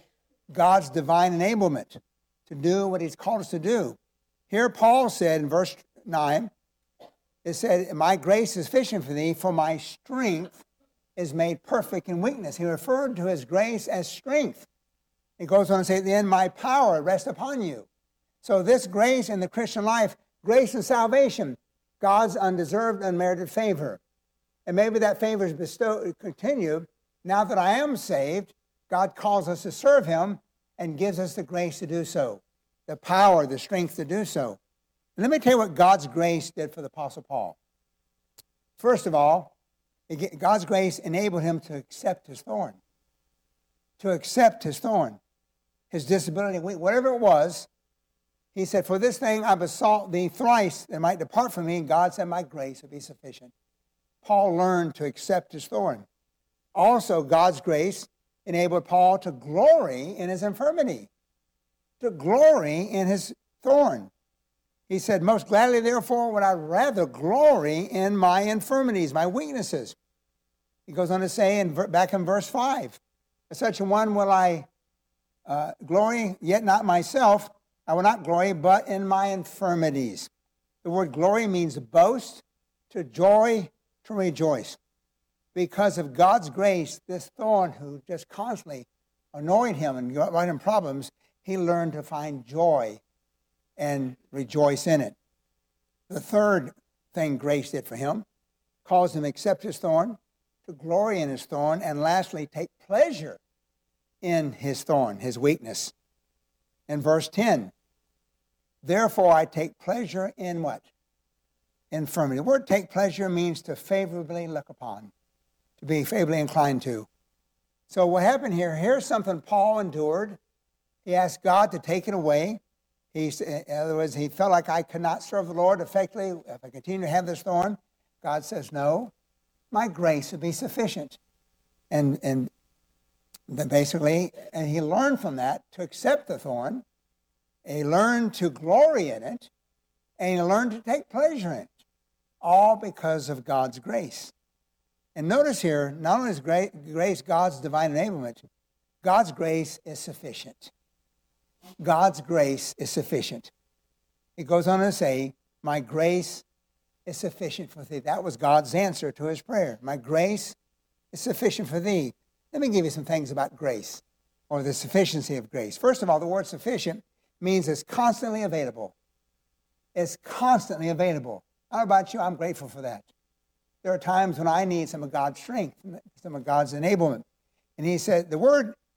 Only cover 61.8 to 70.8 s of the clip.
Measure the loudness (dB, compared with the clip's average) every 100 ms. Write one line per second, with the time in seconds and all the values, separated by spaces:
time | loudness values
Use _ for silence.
61.8 | _ _ -6 -4 0 6 8 8 4 -2
62.8 | -2 0 0 0 -4 -14 _ _ 4 6
63.8 | 4 2 -8 _ _ _ _ _ _ _
64.8 | -6 -4 0 0 2 2 4 4 6 4
65.8 | 2 0 0 0 0 2 2 2 0 0
66.8 | 2 0 -2 -2 0 6 6 6 4 -2
67.8 | -4 -2 0 4 4 4 2 -2 0 0
68.8 | 2 0 0 0 0 -2 -4 -6 -6 -6
69.8 | -8 -16 _ _ _ _ _ _ _ _